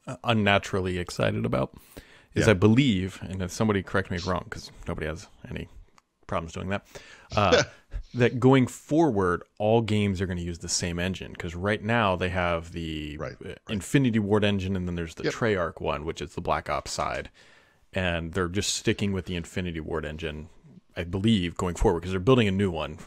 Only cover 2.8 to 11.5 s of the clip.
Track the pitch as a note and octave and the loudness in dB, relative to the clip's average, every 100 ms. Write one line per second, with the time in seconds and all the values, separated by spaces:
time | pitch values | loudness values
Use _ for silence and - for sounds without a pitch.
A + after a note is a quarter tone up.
2.8 | C#3+ F#2+ F#2 - - F#2+ F2+ - A2 G2 | 6 2 -2 -6 -10 -6 -4 0 2 2
3.8 | F2 G2 - F2+ F2+ F2+ - - - - | 0 -2 -2 -4 -2 -4 -6 -12 -16 -14
4.8 | - E2+ D#2+ E2 - _ - E2 E2 - | -10 -6 -6 -8 -12 _ -12 -10 -10 -16
5.8 | - _ _ _ - F#2 E2 F#2 F#2 G2 | -20 _ _ _ -6 -6 -4 -8 -6 -6
6.8 | - - - - - G#2+ G2 A2 - - | -8 -20 -20 -20 -6 2 4 4 2 -6
7.8 | _ - - B2 A#2+ B2 B2+ C3+ A#2+ - | _ -12 -6 2 2 4 6 6 4 -2
8.8 | - D3+ E3 G2+ F#2 F2 - - G#2+ A#2 | -2 2 4 4 2 0 -4 -2 4 4
9.8 | G#2+ G#2+ G2+ F#2 F#2 F2+ E2+ E2+ E2+ - | 4 2 2 0 -2 -4 -6 -8 -4 -2
10.8 | F2+ E2+ F#2 F2+ - - F2 | -2 -2 -2 -4 -10 -10 -8